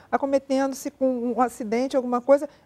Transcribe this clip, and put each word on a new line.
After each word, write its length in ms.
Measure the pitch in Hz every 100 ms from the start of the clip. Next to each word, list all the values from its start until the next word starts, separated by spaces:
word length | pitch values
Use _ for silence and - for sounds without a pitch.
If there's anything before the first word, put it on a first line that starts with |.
| -
acometendo-se 800 | 247 277 277 277 269 269 262 285
com 440 | - 262 247 240
um 60 | 233
acidente, 560 | 247 - 214 226 262 277
alguma 240 | 247 240
coisa, 300 | 240 285 294 -